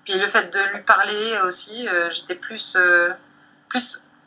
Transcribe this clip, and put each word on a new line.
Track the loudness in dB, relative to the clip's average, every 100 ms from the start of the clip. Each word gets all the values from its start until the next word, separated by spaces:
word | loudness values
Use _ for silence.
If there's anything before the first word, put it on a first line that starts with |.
| -4
Puis | -2
le | 2
fait | 0 0
de | -2 -2 0
lui |
parler | 2 4 2 -2 -2 -2
aussi, | 0 0 -2 -6 -4
euh, | -2 -2
j'étais | -4 -8 -10
plus, | -10 -8 -2 2
euh, | 4 4 2 -2 -14 _ _ _ -4
plus | 0 0 0 -10 _